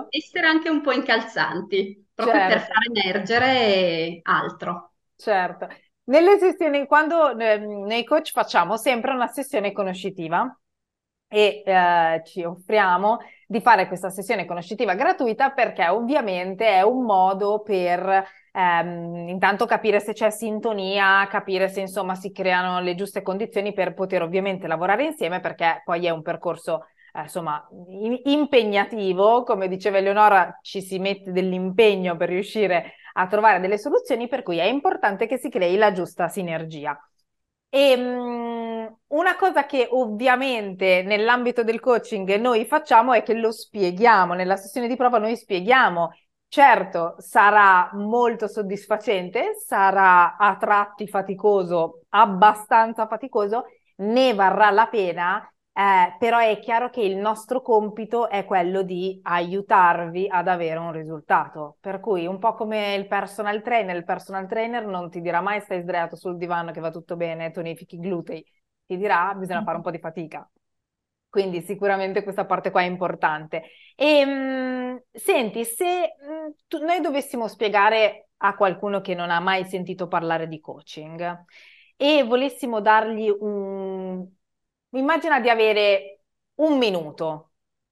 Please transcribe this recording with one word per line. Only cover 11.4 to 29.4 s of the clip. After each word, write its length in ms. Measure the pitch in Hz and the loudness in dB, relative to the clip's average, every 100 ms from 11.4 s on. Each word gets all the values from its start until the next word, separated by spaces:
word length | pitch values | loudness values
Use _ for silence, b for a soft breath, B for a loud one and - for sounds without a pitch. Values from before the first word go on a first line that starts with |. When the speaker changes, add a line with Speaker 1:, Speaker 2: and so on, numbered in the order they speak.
| 208 208 - | 2 2 0
Speaker 2:
eh, 560 | 185 175 175 165 165 160 | 4 4 4 2 0 -6
ci 180 | 190 | -8
offriamo 760 | 170 185 - 214 190 180 202 226 B B B | -8 -8 -2 2 2 2 2 0 B B B
di 140 | 196 | -2
fare 260 | 214 208 185 | 4 4 4
questa 220 | 180 185 | -4 -8
sessione 360 | 185 190 220 175 | -8 -6 -6 -4
conoscitiva 500 | 175 170 220 220 180 | -8 -8 -4 -2 0
gratuita 560 | 311 370 247 220 269 | 0 0 -2 0 -2
perché 360 | 262 214 190 170 | 0 -2 0 0
ovviamente 800 | 202 233 294 220 180 185 190 226 | 0 0 -2 -2 -4 -6 0 2
è 140 | 190 | 6
un 240 | 208 254 240 | 4 2 2
modo 560 | 190 185 190 202 214 | 4 4 2 0 -2
per, 600 | 214 190 175 175 190 190 190 B B | -2 -2 0 -2 2 0 0 B B
ehm, 800 | 196 180 170 175 170 170 170 170 | -2 2 2 0 -6 -10 -10 -8
intanto 360 | 185 190 196 233 | 0 0 2 0
capire 340 | 220 - 202 | 0 2 0
se 120 | 208 | 0
c'è 160 | 214 214 | -2 -2
sintonia, 960 | 214 226 214 226 208 190 202 190 196 196 | -2 -8 -6 -4 -4 -4 2 4 4 2
capire 400 | 208 196 190 190 | -2 -4 -2 -2
se, 120 | 190 | -2
insomma, 340 | 185 208 185 185 | -8 -6 -6 -6
si 160 | 196 | -8
creano 500 | 196 185 180 180 180 | -6 0 0 0 -2
le 140 | 180 175 | -2 -4
giuste 260 | 196 202 | -6 -8
condizioni 500 | 185 190 220 202 208 | -6 -6 -4 -4 -4
per 200 | 202 175 | -2 -4
poter 280 | 170 185 185 | -2 -4 -2
ovviamente 440 | 165 185 196 185 170 | -2 -2 -2 -6 -4
lavorare 380 | 160 180 208 302 | -4 0 0 0
insieme, 340 | 302 170 180 | -4 -6 -4
perché 420 | 170 160 170 156 - | -6 -2 -2 -2 -4
poi 200 | 170 175 | -4 -2
è 40 | |
un 120 | 160 | -4
percorso, 640 | 156 160 175 160 - 156 B B B | -6 -6 -6 -8 -6 -6 B B B
eh, 80 | - | -14
insomma, 440 | 156 185 160 147 - 190 175 | -10 -8 -6 -8 -10 -20 -20
im-, 300 | 190 220 247 277 | -10 -6 -4 0
impegnativo. 1160 | 294 285 262 220 202 196 226 190 180 208 240 | 0 2 2 2 0 -2 -2 -2 2 4 4